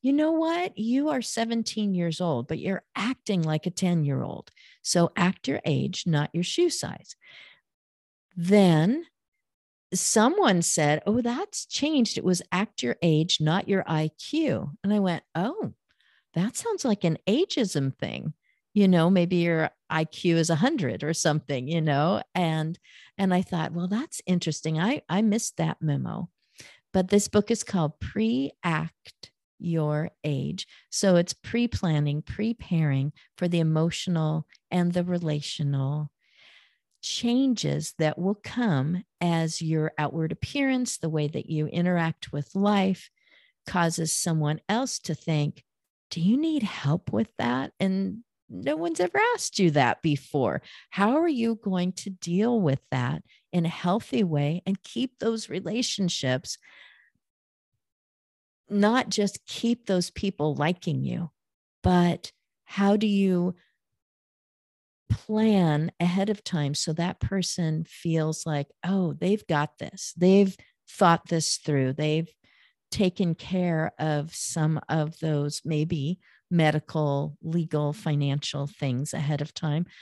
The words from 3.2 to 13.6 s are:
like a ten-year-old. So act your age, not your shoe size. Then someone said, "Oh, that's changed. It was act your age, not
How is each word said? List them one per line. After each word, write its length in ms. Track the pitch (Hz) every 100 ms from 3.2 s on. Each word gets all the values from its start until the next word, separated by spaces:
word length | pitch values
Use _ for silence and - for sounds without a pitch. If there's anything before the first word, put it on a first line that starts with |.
| - 185
like 240 | 160 156 180
a 40 |
ten-year-old. 800 | - 185 170 143 131 104 - - _ - _
So 300 | - 175 170
act 320 | - 180 - -
your 140 | -
age, 400 | - 135 135 - 175
not 240 | 147 147
your 100 | 170
shoe 280 | 180 - 349
size. 440 | - - - - - - - - _ _ _ _ _ _ _ _
Then 720 | 180 175 208 185 156 175 302 339 _ _ _ _ _ _ _ -
someone 680 | 185 - 220 233 403 302 175
said, 400 | 170 - 147 151 -
"Oh, 140 | 240
that's 460 | 233 254 415 - -
changed. 520 | - 294 302 226 -
It 60 |
was 180 | 185 175 -
act 320 | 180 214 -
your 140 | 240 -
age, 400 | 170 156 170 -
not 280 | 156 180